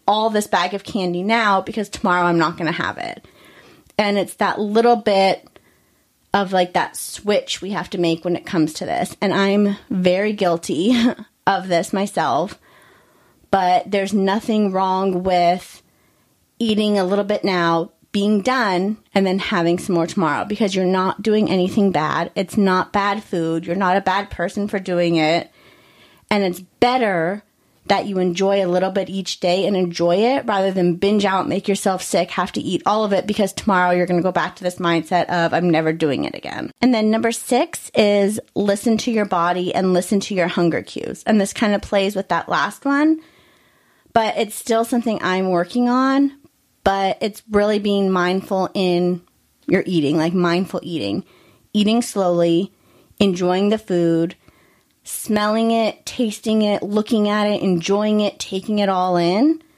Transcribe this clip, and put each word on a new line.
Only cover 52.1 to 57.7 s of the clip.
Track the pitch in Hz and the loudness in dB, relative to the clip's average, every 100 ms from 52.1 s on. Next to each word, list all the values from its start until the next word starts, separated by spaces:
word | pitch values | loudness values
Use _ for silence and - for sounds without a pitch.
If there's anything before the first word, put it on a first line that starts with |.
| 202 185 175 170 165 202 _ _ _ _ - | 0 2 2 4 2 0 _ _ _ _ 0
enjoying | 202 180 180 185 202 | 0 2 0 0 0
the | 220 | 0
food, | - 175 170 165 165 - _ _ _ _ _ _ | -2 0 2 2 0 -6 _ _ _ _ _ _
smelling | - - - 208 214 220 226 | -14 -10 -4 -2 0 0 0
it, | 226 220 - | 0 -2 -4
tasting | - - 226 - 226 220 | -10 -4 -4 -4 -2 0
it, | 208 202 | 0 -2
looking | 202 214 214 220 208 | -2 -4 0 0 0
at | 208 208 | 0 -2
it, | 208 | 0
enjoying | 190 | 0